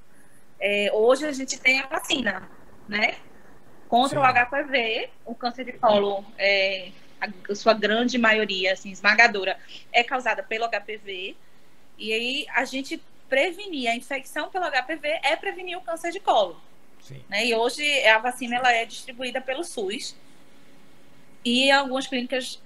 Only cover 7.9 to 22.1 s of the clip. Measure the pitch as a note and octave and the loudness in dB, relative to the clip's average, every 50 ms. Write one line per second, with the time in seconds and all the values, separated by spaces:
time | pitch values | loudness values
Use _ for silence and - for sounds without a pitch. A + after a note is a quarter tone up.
7.9 | G#3+ A3+ B3 B3 B3+ B3 A3+ A3 G#3+ A3 G#3+ G3+ G3 F#3 F#3 F#3 F#3+ - - G3+ | 4 4 2 2 2 4 4 6 6 4 2 0 0 0 2 2 0 0 -4 -14
8.9 | F#3+ F#3 G3+ G#3 G#3+ A3+ A#3 A#3 G#3 G3 F#3+ F#3 F#3 - - - - - - - | -8 0 4 4 8 8 8 8 6 2 -2 -2 -4 -4 -8 -16 -16 -16 -8 2
9.9 | - A#3 A#3 A#3 C#4 B3+ B3 A3+ G#3 G3 G3 - A3 A3 A#3 A3+ A3+ G3+ G3+ - | 2 2 2 4 0 -2 0 0 -2 -2 -2 -4 -4 -2 -2 -2 -2 -4 -4 -6
10.9 | G#3+ G#3 G3 G3 F#3+ F3+ F#3 A3 D#4+ - - - - - - - - - - - | -10 -10 -8 -10 -10 -8 -8 -10 -12 -12 -16 -18 -18 -18 -18 -18 -18 -18 -18 -18
11.9 | - - G#3 G#3+ A3 A3+ A#3 B3 C4+ D4 D4 - - A#3+ C4+ B3 B3+ C4+ C#4 - | -14 -8 -4 -2 0 0 0 -2 -2 -4 -4 -2 0 0 0 0 -2 -6 -6 -6
12.9 | E4 - - - - - - - C4 C4+ D4+ F#4+ E4 F#4 G#4 G4 E4 C4+ B3 A#3 | -8 -10 -10 -14 -18 -14 -4 0 2 2 2 2 0 -6 -10 -8 -6 -2 0 0
13.9 | A#3 A#3+ - - C#4 C4+ C4 - - D4+ D#4 F#4+ - F#4 F4 D4+ C#4+ B3+ B3+ - | -2 -2 -4 -6 -8 -8 -8 -6 -6 -6 -6 -4 -4 -2 -2 0 0 0 0 -2
14.9 | D#4+ D#4 - D4 D#4+ - - C#4 D#4+ - - G4 F4+ F4+ F#4 F4+ E4+ F#4 F#4 - | -6 -4 -2 -4 -2 0 2 0 0 0 -2 -8 -8 -6 -8 -8 -8 -8 -6 -6
15.9 | E4 D#4+ - E4+ E4+ G4 - G#4 D#4+ A#3 G3 F3 D#3+ - - - - - - - | -6 -4 -4 -6 -6 -4 2 4 4 4 4 2 -2 -12 -16 -20 -20 -20 -20 -20
16.9 | - - - - C#3 C3+ - - F#3+ G#3 A3+ A#3+ A3+ A3+ A#3 B3 D4 D4 D4 D4 | -20 -20 -18 -16 -16 -16 -12 -4 -2 0 2 2 2 2 2 0 0 0 0 2
17.9 | C#4+ C4 - A3 A3 A3 A3 B3 A#3+ - B3+ A#3 A#3+ B3 B3+ B3 A#3+ A3+ A#3 - | 2 4 6 8 6 6 6 0 -4 -4 -4 -2 -2 2 4 4 4 4 0 -4
18.9 | - - - - B3 A#3 C4 B3 A3+ C4 B3+ C4 B3+ D4 E4+ - - B3 G3+ F#3 | -8 -12 -12 -12 -10 -8 -6 -4 -4 -6 -4 -4 -4 -4 -4 -6 -4 -4 -4 -4
19.9 | G#3+ C#4 - - - - - - - - - - - - - - - - - - | -4 -6 -8 -10 -12 -14 -18 -18 -18 -18 -18 -18 -18 -18 -18 -18 -18 -18 -18 -18
20.9 | - - - - - - - - - - - A#3+ A#3+ B3+ C4+ C#4 C#4 C#4 C#4 C4 | -18 -18 -18 -18 -18 -18 -18 -18 -16 -6 -2 2 2 4 6 6 6 6 4 2
21.9 | B3+ C4 C4+ - | -2 -4 -4 -2